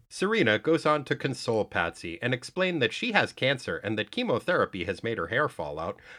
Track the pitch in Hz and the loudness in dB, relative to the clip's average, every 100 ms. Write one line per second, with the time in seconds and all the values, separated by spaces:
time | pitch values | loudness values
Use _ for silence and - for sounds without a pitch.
0 | _ - 190 220 127 107 151 160 156 151 | _ -2 0 4 4 4 4 2 4 2
1 | 139 135 143 123 - 113 101 98 85 - | 0 -2 -2 -4 0 0 0 0 0 -2
2 | 90 85 123 127 - - 185 170 117 - | -10 -4 -2 -2 -4 -2 0 2 0 0
3 | 240 208 117 - 127 139 - 82 101 107 | 0 2 2 0 0 0 -2 -4 -2 -2
4 | 104 - 247 120 - 175 95 95 87 90 | -4 -2 0 0 2 2 2 0 -4 -4
5 | 113 117 82 113 147 - 76 76 85 - | -4 -4 -2 0 0 -2 -8 -6 -6 -8
6 | - | -14